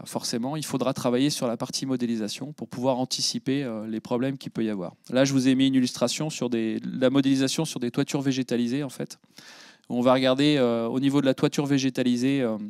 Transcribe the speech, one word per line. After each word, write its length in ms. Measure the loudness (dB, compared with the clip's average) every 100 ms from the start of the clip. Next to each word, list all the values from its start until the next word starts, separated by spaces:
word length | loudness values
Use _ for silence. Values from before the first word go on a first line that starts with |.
| -10
forcément, 500 | -8 -6 -4 -4 -6
il 80 |
faudra 300 | -4 -2 -2
travailler 380 | -2 0 2 2
sur 160 | 0 -4
la 100 | -4
partie 300 | -6 -6 -4
modélisation 640 | -2 -2 -2 -4 -6 -12
pour 140 | -12 -12
pouvoir 320 | -4 -2 0
anticiper, 640 | -2 -2 -4 -4 -4 -4
euh, 240 | -4 -6 -6
les 120 | -8
problèmes 380 | -4 -2 -2 -4
qu'il 140 | -8
peut 120 | -4
y 60 | -2
avoir. 240 | -4 -8 -12 -2
Là, 160 | 2 4
je 80 |
vous 140 | 4 4
ai 80 | 4
mis 120 | 4
une 60 |
illustration 560 | 4 2 0 -2 0 -4
sur 200 | -4 -4
des, 300 | -2 -2 -4
la 260 | -6 0 2
modélisation 560 | 4 4 2 2 0 -4
sur 140 | -4
des 100 | -4
toitures 320 | -2 -2 -2
végétalisées, 640 | 0 -2 -2 -2 0 -2
en 60 | -4
fait. 300 | -8 -10 -12 _ -20 -20 -20 -20 _ -6
On 120 | 2
va 120 | 4
regarder, 440 | 6 4 4 4 4
euh, 300 | 4 2 0
au 120 | 0
niveau 220 | 2 4
de 40 | 2
la 80 |
toiture 320 | 2 0 2 0
végétalisée, 760 | 2 2 0 0 2 2 2
euh, 160 | 0 -2